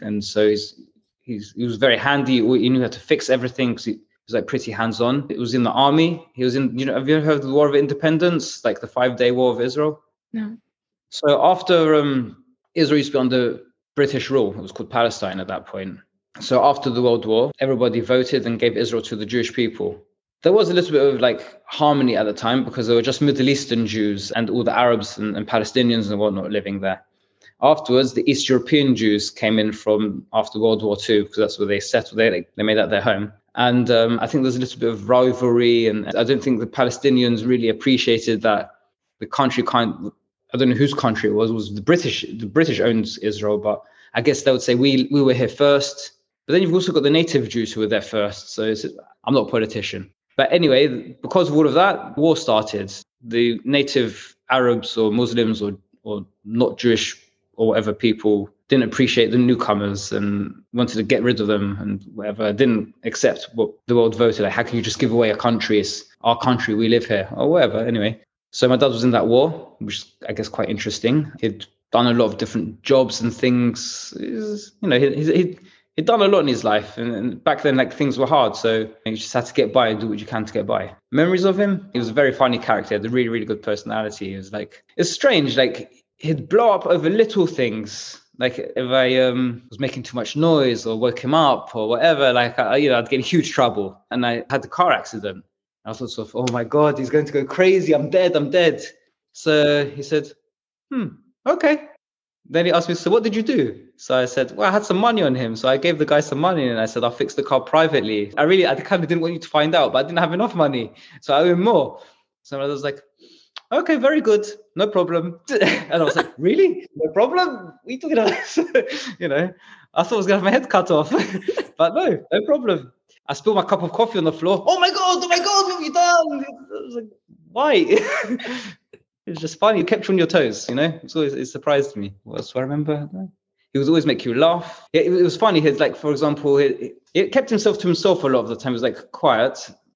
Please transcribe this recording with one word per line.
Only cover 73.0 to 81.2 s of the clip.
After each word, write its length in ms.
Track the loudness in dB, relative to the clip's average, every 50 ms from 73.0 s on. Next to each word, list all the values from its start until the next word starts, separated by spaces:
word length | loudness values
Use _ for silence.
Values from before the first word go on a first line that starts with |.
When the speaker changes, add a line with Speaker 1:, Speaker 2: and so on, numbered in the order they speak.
| 4 2 -2 -4
Speaker 1:
and 140 | -4 -6 -4
things. 800 | 0 0 0 2 2 0 0 -2 -4 -10 -12 -12 -12 -14 -14 -14 -12
He's, 540 | -10 -8 -8 -8 -8 -8 -8 -10 -12 -18 _ _
you 80 | -2 0
know, 100 | 2 4
he, 160 | 2 2 0
he, 100 | 0 0 2
he'd, 280 | 2 2 2 0 -4 -12 -20 -20 _ _ _ _ -8
he'd 100 | -4 0
done 160 | 2 2 4
a 60 | 4 4
lot 120 | 4 4
in 80 | 4 2
his 160 | -2 0 2
life. 320 | 2 2 2 0 -2 -10
And, 180 | -8 -6 -6 -4
and 300 | -4 -4 -6 -6 -2 0
back 180 | 0 0 2
then, 140 | 2 2 2
like, 160 | 2 0 0
things 260 | -2 -2 -2 -2 0 0
were 80 | 0
hard. 300 | 2 4 2 2 2 0
So 320 | -2 -2 0 0 0 -2 -6 -10 _ -8
you 120 | -8 -8
just 160 | -8 -10 -4
had 140 | -4 -4 -4
to 80 | -2 0
get 180 | 0 0 2
by 160 | 2 2 2 2
and 120 | 0 -2
do 80 | -4 -6
what 120 | -6 -6
you 60 | -8
can 180 | -8 -8 -8 -8
to 80 | -4
get 140 | -6 -6 -4
by. 260 | -2 -4 -4 -4 -8 -14 _ _ _
Memories 340 | 0 2